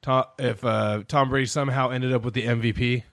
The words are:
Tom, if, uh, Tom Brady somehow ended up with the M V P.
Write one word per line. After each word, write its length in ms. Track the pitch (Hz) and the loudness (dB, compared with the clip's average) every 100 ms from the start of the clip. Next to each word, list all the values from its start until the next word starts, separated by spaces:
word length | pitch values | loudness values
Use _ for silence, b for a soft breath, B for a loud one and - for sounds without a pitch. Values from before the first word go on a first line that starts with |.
Tom, 220 | - 131 - - | 0 0 0 -2
if, 260 | 127 110 | -4 -2
uh, 380 | 123 110 107 104 101 | 0 0 0 -2 0
Tom 220 | 147 135 | 0 2
Brady 180 | 135 127 | 0 0
somehow 440 | 151 139 131 131 | -2 -2 0 0
ended 220 | 127 127 | -2 0
up 100 | 127 | 0
with 100 | 117 | -2
the 100 | 123 | -2
M 160 | 117 117 | 0 0
V 120 | 117 | 0
P. 320 | 104 123 123 - | 0 0 0 -4